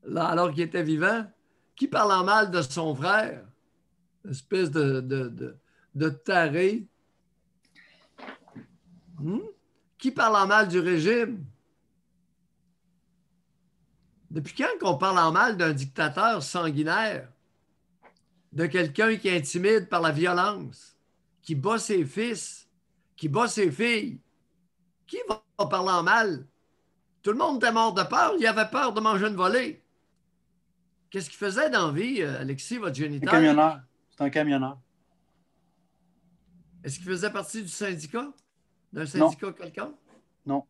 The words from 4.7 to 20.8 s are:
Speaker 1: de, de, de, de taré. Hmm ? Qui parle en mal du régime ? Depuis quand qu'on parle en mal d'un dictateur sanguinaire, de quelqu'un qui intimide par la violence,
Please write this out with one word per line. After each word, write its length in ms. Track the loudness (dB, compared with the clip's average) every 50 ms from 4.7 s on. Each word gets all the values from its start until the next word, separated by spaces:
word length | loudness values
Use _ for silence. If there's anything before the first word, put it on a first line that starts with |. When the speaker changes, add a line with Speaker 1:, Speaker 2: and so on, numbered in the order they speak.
Speaker 1:
de, 300 | 2 2 2 2 2 0
de, 280 | -2 -4 -4 -4 -4 -6
de, 280 | -8 -10 -12 -12 -12 -16 _ _ _ _ _ _ _
de 140 | -2 -2 -2
taré. 760 | -2 -4 _ 0 2 2 2 2 2 2 2 2 0 0 -6 -10 _ _ _ _ _ _ _ _ _ _ _ _ _ _ _ _ _ _ -20 _ _ _ _ _ _ _ -18 -18 -18 -20 _ -20 _ -20 -20 _ _ _ _ _ -20 -20 _ -20 -14 -8
Hmm ? 220 | -6 -4 -4 -4 -6 -8 -16 _ _ _ _ _ _ _ _
Qui 140 | _ -4 -4 0
parle 240 | 2 2 4 6
en 100 | 4 4
mal 220 | 6 6 6 6 4
du 100 | 2 0
régime ? 680 | 2 2 2 2 4 4 4 2 2 -2 -4 -10 -12 -14 -18 _ _ _ _ _ _ _ _ _ _ _ _ _ _ _ _ _ _ _ _ _ _ _ _ _ _ _ _ _ _ _ _ _ _ _ _ _ _ _ _ _ _ _ _ _ _ _ _ _ _ _ _ _ _ _
Depuis 240 | -8 -8 -8 -8 -6
quand 240 | -4 -2 -2 -2 -2
qu'on 180 | 0 0 0 2
parle 200 | 2 2 4 4
en 140 | 4 4 4
mal 240 | 4 2 2 2
d'un 160 | 0 0 0 0
dictateur 680 | -2 -4 -8 -4 -2 -2 -2 0 2 2 2 2 0 -4
sanguinaire, 880 | -4 -4 -4 -2 -2 -2 -2 -2 0 0 0 0 -2 -4 -6 -10 -14 -20 _ _ _ _ _ _ _ _ _ _ _ _ _ _ -20 _ _ _ _ _ _ _ _ -4
de 140 | -4 -4
quelqu'un 500 | -2 0 0 -2 -2 0 0 2 2 2
qui 140 | 0 0 0
intimide 580 | 0 0 -2 -2 -6 0 2 4 4 2 2 0
par 120 | -2 0
la 120 | 2 2 2
violence, 840 | 2 0 2 2 2 2 0 -2 -4 -10 -12 -16 -18